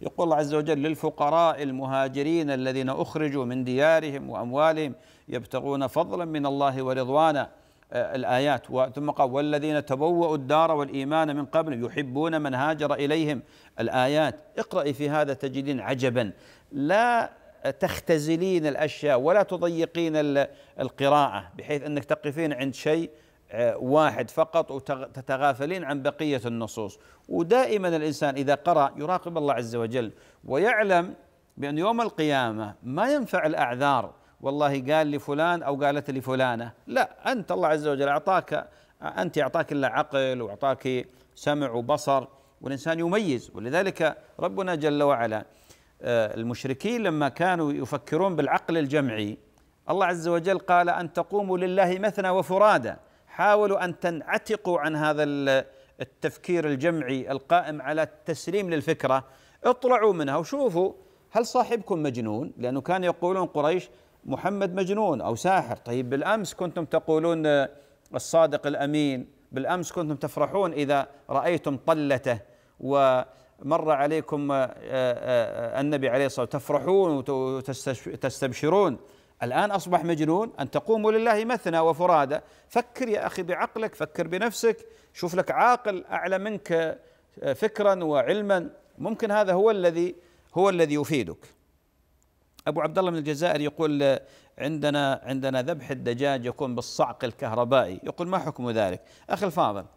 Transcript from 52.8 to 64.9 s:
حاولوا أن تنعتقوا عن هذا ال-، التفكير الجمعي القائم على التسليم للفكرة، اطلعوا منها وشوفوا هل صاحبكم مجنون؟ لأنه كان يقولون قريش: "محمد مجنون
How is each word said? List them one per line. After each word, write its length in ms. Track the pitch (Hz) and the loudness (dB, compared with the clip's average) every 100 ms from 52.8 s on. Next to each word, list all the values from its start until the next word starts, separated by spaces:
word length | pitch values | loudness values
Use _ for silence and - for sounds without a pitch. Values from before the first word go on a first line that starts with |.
| 110 - _ _ _ | 0 -8 _ _ _
حاولوا 580 | - 196 208 208 196 180 | 0 4 4 4 0 -2
أن 140 | 156 | -4
تنعتقوا 800 | 175 160 - 214 - 208 180 170 | -4 -4 -4 -4 -2 -4 -2 -2
عن 160 | 151 151 | 0 0
هذا 280 | 151 151 | 0 0
ال-، 420 | 147 143 139 135 - - _ - | 0 0 2 2 0 -12 _ -14
التفكير 680 | 127 _ 156 - - 170 151 | -14 _ -6 -6 -2 0 0
الجمعي 640 | 135 170 160 127 135 120 | 0 0 0 -2 -4 -4
القائم 500 | 135 - 175 151 151 | -6 2 2 2 -6
على 200 | 135 156 | -4 -2
التسليم 640 | 151 - - 151 - 202 185 | -2 -6 -8 -8 -4 -4 -2
للفكرة، 540 | 156 139 151 131 131 - - _ _ | -2 -2 -2 0 0 -2 -16 _ _
اطلعوا 500 | 247 247 254 240 214 | 0 2 2 4 4
منها 240 | 170 139 151 | 2 0 -2
وشوفوا 560 | 160 277 247 165 190 - - _ _ | -2 -2 0 2 0 -4 -18 _ _
هل 140 | 220 240 | -2 2
صاحبكم 580 | 247 226 233 - 170 | 0 0 -2 -2 -2
مجنون؟ 480 | 151 120 110 107 165 - | -2 -2 -4 -4 -6 -6
لأنه 240 | 123 135 | -4 -4
كان 220 | 165 185 | -2 0
يقولون 420 | 180 165 175 190 165 | 0 0 0 0 -2
قريش: 440 | 151 147 175 - - _ _ - | 0 0 0 -4 -16 _ _ -8
"محمد 480 | 135 185 202 196 190 | -4 -2 -2 -2 0
مجنون 460 | 185 | 0